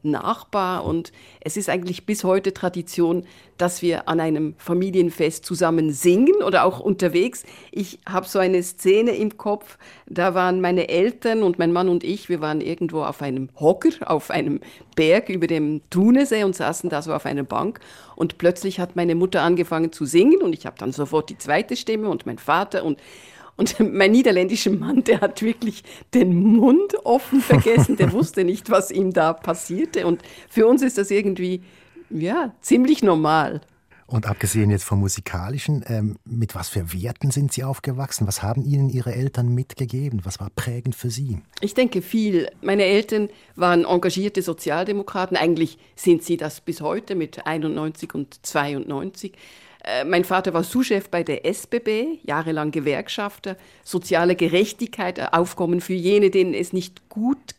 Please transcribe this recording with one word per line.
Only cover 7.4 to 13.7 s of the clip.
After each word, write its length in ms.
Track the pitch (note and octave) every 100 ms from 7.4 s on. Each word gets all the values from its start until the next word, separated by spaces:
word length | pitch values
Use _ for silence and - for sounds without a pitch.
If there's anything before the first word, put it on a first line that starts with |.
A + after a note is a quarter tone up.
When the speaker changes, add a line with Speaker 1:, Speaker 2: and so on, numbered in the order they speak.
| - - -
Speaker 1:
Ich 280 | - F#3+ - -
habe 180 | F#3 F#3
so 120 | G3+
eine 240 | F#3 F#3
Szene 540 | F3+ - F#3 G#3 A#3 -
im 200 | G#3+ -
Kopf, 400 | G#3 G#3 - - - - -
da 260 | F3 F#3
waren 300 | F3+ F3+ F#3
meine 260 | F3+ F3+ -
Eltern 540 | E3+ G#3+ B3 A#3 A3+
und 160 | G3 F3
mein 140 | E3
Mann 180 | F3 F#3
und 140 | F3
ich, 260 | - G3+ -
wir 100 | E3+
waren 220 | D3+ D#3
irgendwo 400 | D#3 E3+ E3+ D#3
auf 180 | C#3 -
einem 300 | C#3+ C3 C3+ -
Hocker, 500 | D#3